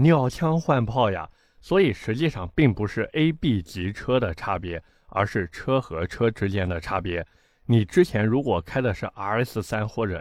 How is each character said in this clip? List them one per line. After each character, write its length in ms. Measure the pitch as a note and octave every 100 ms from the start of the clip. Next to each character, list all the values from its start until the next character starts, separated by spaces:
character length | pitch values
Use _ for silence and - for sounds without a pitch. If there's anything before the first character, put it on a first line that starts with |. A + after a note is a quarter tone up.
鸟 280 | C#3+ D#3+ B2+
枪 320 | - E3 E3
换 240 | D#3+ C#3
炮 280 | A2 A#2+ A2+
呀！ 180 | F2+ D#2 _ _ _
所 200 | - F#3+
以 120 | F3
实 240 | G2 - A2+
际 120 | D#3+
上 220 | - F2+ -
并 180 | D3
不 140 | G2+ G#2
是 200 | - G#2+
A、 200 | - D#3+
B 300 | D#3 B2+ G#2+
级 300 | F2 G2 F2+
车 280 | G2+ - B2+
的 140 | A2
差 240 | E2 - F#2
别， 220 | F2 E2 - _ -
而 160 | -
是 240 | G2+ A2+ F2
车 320 | - - C3
和 260 | - D#2+ F2+
车 240 | - A#2
之 200 | A2 G2+
间 180 | G2+ F2+
的 100 | E2+
差 220 | - G2
别。 240 | F2+ E2+ E2 _ _ _ -
你 180 | A#2
之 200 | G2+ -
前 200 | F3 G#2+
如 180 | G#2+ B2
果 180 | C3 F2+
开 200 | - C3+
的 120 | B2+
是 140 | - G#2
R 380 | - G2 A2
S 180 | B2 A2+
三 260 | G2+ A2 G#2
或 180 | - A2
者 120 | E2+